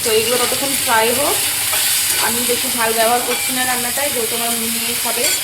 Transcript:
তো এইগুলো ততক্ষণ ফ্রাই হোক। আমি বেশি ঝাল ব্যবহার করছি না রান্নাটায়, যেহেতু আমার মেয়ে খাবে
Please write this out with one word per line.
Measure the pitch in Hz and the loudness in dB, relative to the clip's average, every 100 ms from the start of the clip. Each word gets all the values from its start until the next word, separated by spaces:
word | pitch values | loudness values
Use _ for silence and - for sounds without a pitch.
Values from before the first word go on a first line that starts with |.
তো | - 220 | 2 2
এইগুলো | 226 247 | 2 0
ততক্ষণ | 247 254 269 269 - | 0 0 -2 -2 2
ফ্রাই | 226 226 247 | 4 4 2
হোক। | 294 415 - - - - - - - - - | 0 0 -2 -2 -2 0 0 0 0 0 0
আমি | 233 240 | 0 0
বেশি | 240 262 247 | 0 0 0
ঝাল | 226 226 | 0 2
ব্যবহার | 226 240 247 | 4 4 0
করছি | 240 - 254 | -2 -2 -2
না | 254 | 0
রান্নাটায়, | 247 240 262 285 | 0 -2 -2 -2
যেহেতু | 247 220 233 | -2 -2 -2
আমার | 233 233 | -2 -2
মেয়ে | 226 226 226 240 | -2 -2 -2 -2
খাবে | 240 233 277 - | -2 0 0 0